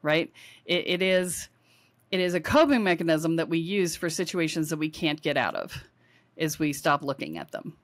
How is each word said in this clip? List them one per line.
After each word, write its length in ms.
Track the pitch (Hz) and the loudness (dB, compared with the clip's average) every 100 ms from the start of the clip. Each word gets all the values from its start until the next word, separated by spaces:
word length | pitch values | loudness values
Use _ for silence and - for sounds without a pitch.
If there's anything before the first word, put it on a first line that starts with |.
right? 280 | 151 156 - - - - - | 2 0 0 -8 -20 -20 -2
It, 180 | 175 - | -2 0
it 140 | 180 | 0
is, 480 | 185 185 180 160 - _ _ _ _ _ _ | 4 2 2 -6 -10 _ _ _ _ _ _
it 80 | 185 | 0
is 160 | 180 175 | 0 0
a 40 | |
coping 440 | 165 254 311 262 | 2 4 6 4
mechanism 540 | 202 170 170 160 165 165 | 4 2 2 2 2 0
that 120 | 160 | 0
we 80 | 165 | -2
use 380 | 165 202 175 - | 0 0 0 0
for 140 | 170 | -4
situations 600 | 160 175 185 160 160 156 | -2 -2 0 -2 -2 -2
that 80 | 160 | -2
we 120 | 156 | -4
can't 320 | 156 160 151 | -2 -4 -2
get 140 | 156 139 | -2 0
out 200 | 107 50 | 0 -2
of, 280 | 50 - - _ _ _ _ - | -8 -10 -16 _ _ _ _ -6
is 240 | 160 147 | -4 -2
we 140 | 151 | -2
stop 280 | 139 160 143 | 0 0 0
looking 380 | 143 131 - 80 | 0 -6 -6 -10
at 120 | - | -10
them 240 | - - - | -10 -12 -16